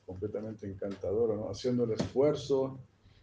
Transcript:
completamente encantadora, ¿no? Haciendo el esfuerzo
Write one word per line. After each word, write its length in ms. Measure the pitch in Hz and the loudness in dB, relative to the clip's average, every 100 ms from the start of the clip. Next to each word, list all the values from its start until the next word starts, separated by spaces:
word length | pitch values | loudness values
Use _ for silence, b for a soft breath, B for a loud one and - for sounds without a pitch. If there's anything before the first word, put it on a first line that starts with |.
completamente 640 | - 92 107 104 110 107 101 | -12 -6 -4 -4 -6 -8 -8
encantadora, 680 | 95 101 95 92 104 117 104 | -6 -6 -4 0 2 2 0
¿no? 120 | 107 | -4
Haciendo 360 | 98 127 123 | -4 0 2
el 80 | 117 | 2
esfuerzo 880 | 104 92 123 147 - - 135 135 131 - _ b b | 0 0 4 4 4 2 2 2 -4 -16 _ b b